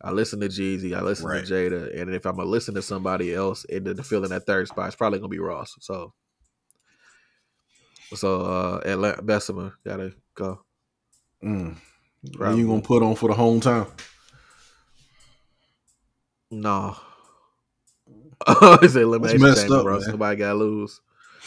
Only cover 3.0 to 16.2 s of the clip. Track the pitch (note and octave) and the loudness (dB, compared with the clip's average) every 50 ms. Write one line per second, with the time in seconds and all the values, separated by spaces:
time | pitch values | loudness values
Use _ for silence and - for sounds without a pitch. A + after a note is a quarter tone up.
3 | F#2+ F#2 F#2 F#2 F2+ F2 E2+ F#2 G2 F#2+ G#2+ - - - - G2 F#2+ F#2+ G2 - | -6 -4 -4 -4 -4 -4 -4 -4 -4 -4 -6 -8 -10 -10 -10 -8 -8 -8 -10 -10
4 | C#3 - A2 G2+ G2 F2+ F#2 F#2 - - G2 F#2+ F2+ - - G2 G2 F#2 - - | -8 -4 -4 -4 -4 -4 -8 -6 -4 -2 -2 -2 -2 -4 -8 -8 -8 -8 -6 -4
5 | A#2 A2 G2+ F#2+ G#2+ G2 F2+ E2+ E2+ F2 E2 - - - - - - - G2 F2+ | -4 -4 -4 -4 -8 -10 -10 -8 -8 -8 -8 -10 -12 -16 -18 -20 -14 -14 -12 -12
6 | E2+ - _ _ _ _ _ _ _ _ _ _ _ _ _ _ _ _ _ _ | -14 -16 _ _ _ _ _ _ _ _ _ _ _ _ _ _ _ _ _ _
7 | _ _ _ _ _ _ _ _ _ _ _ _ _ _ _ _ _ _ _ - | _ _ _ _ _ _ _ _ _ _ _ _ _ _ _ _ _ _ _ -20
8 | - - - G#2 G#2 F#2+ F#2+ F2+ F#2 F#2 F#2 F2+ F#2 F2+ F#2 F2+ - F#2+ G2 F#2+ | -20 -18 -10 -4 -2 -2 -2 -2 -2 -4 -4 -4 -4 -4 -6 -6 -6 -6 -4 -2
9 | G2+ G#2 - - G2+ G#2+ G#2+ G#2 - - G2 F#2 F#2 G2 - _ - G#2 G2+ F#2+ | -2 -4 -4 -4 -2 -2 -2 -2 -2 -6 -10 -10 -10 -14 -14 _ -14 -12 -10 -10
10 | F#2+ F#2+ - _ _ _ - - G2 F#2+ F#2+ G2 _ _ _ _ _ _ _ _ | -10 -12 -14 _ _ _ -12 -10 -10 -8 -10 -12 _ _ _ _ _ _ _ _
11 | _ _ _ _ _ _ _ - - G#2 G#2 F#2+ F2 D#2+ D#2+ - - _ _ _ | _ _ _ _ _ _ _ -12 -8 -6 -6 -6 -6 -8 -12 -16 -20 _ _ _
12 | _ _ _ _ - - - - G#2+ G#2+ A2 A#2 A#2 A2 A2 G#2+ G#2+ - A#2+ A#2 | _ _ _ _ -20 -16 -10 -6 -4 -2 0 0 0 0 0 -2 0 2 2 2
13 | A2+ A2 A2+ - A#2 A2 G#2 A2+ A#2 A#2 A#2 A#2 A#2 C3 A#2+ A2+ G2 - - - | 2 2 0 0 0 0 2 2 2 2 2 2 2 2 0 0 -2 -6 -10 -20
14 | - - - _ _ _ - - _ _ _ _ - - _ _ _ _ _ _ | -20 -20 -20 _ _ _ -20 -20 _ _ _ _ -20 -20 _ _ _ _ _ _
15 | _ _ _ _ _ _ _ _ _ _ _ _ _ _ _ _ _ _ _ _ | _ _ _ _ _ _ _ _ _ _ _ _ _ _ _ _ _ _ _ _
16 | _ _ _ _ | _ _ _ _